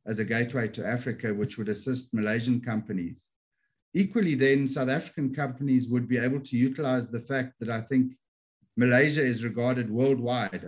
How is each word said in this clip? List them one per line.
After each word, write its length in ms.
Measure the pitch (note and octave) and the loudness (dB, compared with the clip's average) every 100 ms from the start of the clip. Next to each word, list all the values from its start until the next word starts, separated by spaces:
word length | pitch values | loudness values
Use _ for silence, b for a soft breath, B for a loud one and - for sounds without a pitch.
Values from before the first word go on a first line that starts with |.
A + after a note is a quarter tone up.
| - | -8
as 140 | A2 | -4
a 40 | |
gateway 440 | G#2 A#2 A#2+ C3+ A2 | -2 0 0 -2 -4
to 180 | - F#2+ | -4 -4
Africa, 480 | B2 B2+ A2+ A#2 | -4 -4 -4 -4
which 240 | G#2 G#2 - | -2 -2 -4
would 100 | G#2 | -4
assist 460 | G2+ - B2+ - | -4 -4 -6 -4
Malaysian 460 | A2+ G#2+ A2+ A#2 A#2+ | -2 0 0 2 0
companies. 600 | A#2+ G#2+ - G2 E2+ - _ _ _ _ _ _ _ | 0 -4 -2 -4 -4 -10 _ _ _ _ _ _ _
Equally 440 | E3+ F#3+ A#3 F#3 C#3 | 0 2 2 2 4
then, 320 | C3+ C#3 C3+ | 4 4 2
South 200 | D3+ B2+ | 0 0
African 460 | C#3+ - - C#3 | -2 -4 -4 -4
companies 540 | C3 C3+ B2+ C#3+ B2+ A2+ | -2 -4 -4 2 2 2
would 180 | B2 A#2 | -2 0
be 120 | B2 | 0
able 220 | A#2+ C#3 | 0 -2
to 160 | C#3 A#2+ | -2 2
utilize 520 | C3 C3+ C#3+ B2+ A#2+ | 2 2 0 0 -2
the 120 | A#2 | -6
fact 340 | - C3+ B2+ - | -4 -4 -4 -6
that 80 | A2+ | -6
I 120 | A2+ | -6
think 320 | A2+ C3+ B2+ - _ _ _ _ _ - | 0 2 2 -2 _ _ _ _ _ 2
Malaysia 480 | B2 B2 D3+ D3 | 4 6 4 2
is 180 | C3 A2+ | 0 0
regarded 480 | A#2 G#2+ A#2+ B2+ A2 | -4 -2 0 0 -2
worldwide 720 | A2 C3+ C3 A#2+ B2 G2+ F2+ | 2 2 2 0 -2 -2 -6